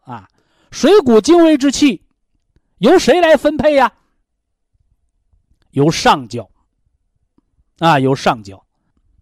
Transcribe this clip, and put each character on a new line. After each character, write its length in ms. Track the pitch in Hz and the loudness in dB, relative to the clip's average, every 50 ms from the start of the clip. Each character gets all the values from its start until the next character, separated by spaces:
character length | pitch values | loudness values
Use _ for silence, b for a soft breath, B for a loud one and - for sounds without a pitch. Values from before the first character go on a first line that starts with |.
啊。 260 | _ - 123 110 - _ _ _ _ _ _ _ _ _ | _ -20 -20 -20 -20 _ _ _ _ _ _ _ _ _
水 220 | - - - 285 392 427 | -10 -2 0 2 2 2
谷 220 | 302 254 226 214 | 2 2 2 2
精 240 | - - 339 349 330 | 2 2 2 4 4
微 120 | 320 311 269 | 4 2 2
之 140 | 254 285 | 0 -2
气 320 | - - 294 277 196 - _ _ _ _ _ _ _ _ _ _ _ _ _ _ _ - | -2 0 -2 -2 -2 -4 _ _ _ _ _ _ _ _ _ _ _ _ _ _ _ -2
由 200 | 175 240 359 349 | 0 0 0 0
谁 220 | - 233 269 359 | 0 0 0 2
来 160 | 349 320 320 254 | 2 2 2 2
分 180 | - 294 302 | 0 -2 -4
配 200 | 294 240 302 294 | -2 -2 0 0
呀？ 140 | 277 254 226 - _ _ _ _ _ _ _ _ _ _ _ _ _ _ _ _ _ _ _ _ _ _ _ _ _ _ _ _ _ _ _ _ _ _ _ | 0 0 -2 -4 _ _ _ _ _ _ _ _ _ _ _ _ _ _ _ _ _ _ _ _ _ _ _ _ _ _ _ _ _ _ _ _ _ _ _
由 180 | - 131 143 165 | -4 -2 -2 -2
上 380 | 160 - - 254 208 151 127 107 | -2 -2 0 0 0 -2 -4 -12
焦， 220 | - 117 104 _ _ _ _ _ _ _ _ _ _ _ _ _ _ _ _ _ _ _ _ _ _ _ _ _ _ - | -14 -14 -14 _ _ _ _ _ _ _ _ _ _ _ _ _ _ _ _ _ _ _ _ _ _ _ _ _ _ -4
啊， 180 | 165 165 156 139 | -2 0 0 0
由 140 | 131 131 135 | 0 -2 -4
上 300 | - - 190 147 113 101 | -4 -4 -4 -6 -6 -8
焦， 180 | 98 95 - _ _ _ _ _ _ _ _ _ _ _ _ | -20 -20 -20 _ _ _ _ _ _ _ _ _ _ _ _